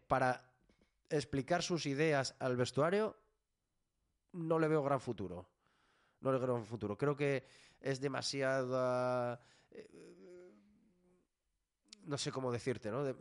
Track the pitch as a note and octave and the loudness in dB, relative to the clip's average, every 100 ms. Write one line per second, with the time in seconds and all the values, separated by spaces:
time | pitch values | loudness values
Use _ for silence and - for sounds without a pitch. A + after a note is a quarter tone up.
0 | - C3+ B2+ B2 - _ _ _ _ _ | 0 2 4 2 -6 _ _ _ _ _
1 | - D#3 - C#3 B2+ F3 E3 F3 C#3+ C3+ | -2 -2 0 -2 0 0 2 -2 0 2
2 | D#3+ C#3+ B2+ - C3 B2 B2 - D#3 G3 | 4 2 0 -2 0 0 0 2 2 2
3 | G#3+ - _ _ _ _ _ _ _ _ | 0 -4 _ _ _ _ _ _ _ _
4 | _ _ _ F3+ D#3+ E3 D#3 D#3 C#3 C#3 | _ _ _ -6 2 4 6 4 4 2
5 | - G#2+ F#2+ F2 F2+ _ _ _ _ _ | 0 -4 -6 -8 -12 _ _ _ _ _
6 | _ _ C3 C3 B2+ A#2+ G#2 A2+ G#2 G#2 | _ _ 0 0 2 -2 -2 -4 -4 0
7 | C#3+ C#3 C#3+ C3+ - - - _ C3 C3+ | 0 0 0 0 -4 -16 -20 _ -4 -2
8 | C#3 C3 A#2 C#3 C3+ C3+ B2+ B2+ B2+ B2 | -2 -2 -2 0 0 2 0 2 2 2
9 | B2+ B2+ A#2+ A#2+ - - _ - - - | 2 0 -2 -4 -12 -20 _ -20 -20 -20
10 | F3 F3 F#3+ F3+ F3+ G#3 G3+ G#3 _ F3+ | -20 -20 -20 -20 -20 -20 -20 _ _ _
11 | F3+ F3+ _ _ _ _ _ _ _ - | _ _ _ _ _ _ _ _ _ -18
12 | E3+ C#3 D3 C3 C3 A#2+ C3+ A2+ G#2+ A2+ | -8 -6 -4 -4 -2 -2 -2 -4 -4 -4
13 | C#3+ B2+ | -4 -4